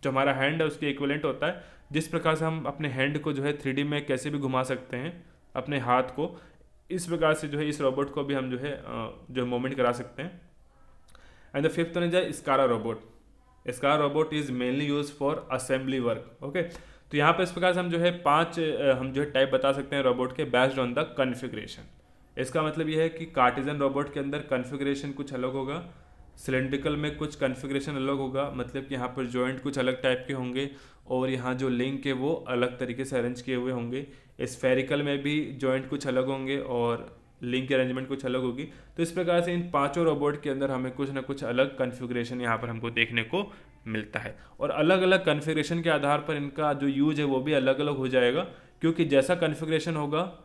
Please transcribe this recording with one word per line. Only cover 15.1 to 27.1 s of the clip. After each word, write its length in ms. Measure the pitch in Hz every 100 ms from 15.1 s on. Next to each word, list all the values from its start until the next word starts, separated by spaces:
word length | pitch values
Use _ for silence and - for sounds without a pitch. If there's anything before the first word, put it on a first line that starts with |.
| -
for 100 | 139
assembly 680 | 156 - 131 - 131 131 135
work। 420 | 120 107 - -
ओके, 200 | 139 165 170 - - - -
तो 60 | 147
यहाँ 160 | 151
पे 100 | 175
इस 100 | 180
प्रकार 220 | 175 180
से 60 | 180
हम 100 | 175
जो 80 | 170
है 120 | 175
पांच, 500 | 175 147 151 165 170
अ, 320 | 160 123 139
हम 200 | 127 131
जो 100 | 131
है 80 | 147
टाइप 200 | 131 135
बता 220 | 135 139
सकते 240 | 135 139 143
हैं 60 |
रोबोट 340 | 127 123 127 127
के 80 |
based 340 | 135 123 131 135
on 160 | 123
the 100 | 123 156 -
configuration। 600 | 131 123 127 113 - - - - _ - - -
इसका 240 | 131 165
मतलब 260 | 156 156 156
यह 140 | 156
है 60 | 160
कि 180 | 160 165
कार्टेशियन 520 | 139 123 120 135 147
रोबोट 360 | 139 139 143
के 60 | 147
अंदर 180 | 139 147
कॉन्फ़िगरेशन 720 | 147 127 123 143 139 139 143
कुछ 220 | 135 143
अलग 180 | 131 127
होगा, 420 | 135 135 156 175 - - - - -
सिलिंड्रिकल 600 | - 131 131 139 151 147
में 200 | 151